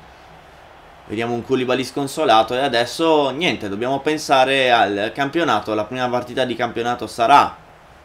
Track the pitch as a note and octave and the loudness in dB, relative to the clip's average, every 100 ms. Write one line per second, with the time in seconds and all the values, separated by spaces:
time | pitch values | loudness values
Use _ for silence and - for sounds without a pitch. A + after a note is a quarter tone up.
0 | - - - - - - - - - - | -20 -20 -20 -20 -20 -20 -20 -20 -20 -20
1 | - G#2+ A#2 A#2+ G2+ C3 B2 B2+ B2+ - | -12 -8 -6 -6 -2 -2 0 -2 -4 -6
2 | C#3 - D3+ A2 A2 B2+ C#3 A#2 A#2+ - | -6 -2 4 4 4 0 0 0 -2 0
3 | E3 D#3 C#3 B2+ F3 G#2 G#2 G2+ A#2+ C3+ | 2 2 2 0 -2 -2 -6 -4 -4 -2
4 | D3+ D#3 D3+ C3+ C3 C3+ C3 A#2 G2+ G2+ | -2 -2 0 2 4 4 4 4 2 0
5 | G#2+ A#2 C#3 D#3+ D#3 G#2+ A2 G#2+ G#2+ B2+ | -4 -2 -4 0 0 0 0 -4 -4 -4
6 | B2 B2 A#2+ B2 B2 A#2 A#2+ A2 A#2 A#2+ | -2 -4 -4 -4 -4 -2 -4 -2 -4 -4
7 | A2 - A#2 C#3 F#2+ - - - - - | -6 -2 6 6 4 -2 -20 -20 -20 -20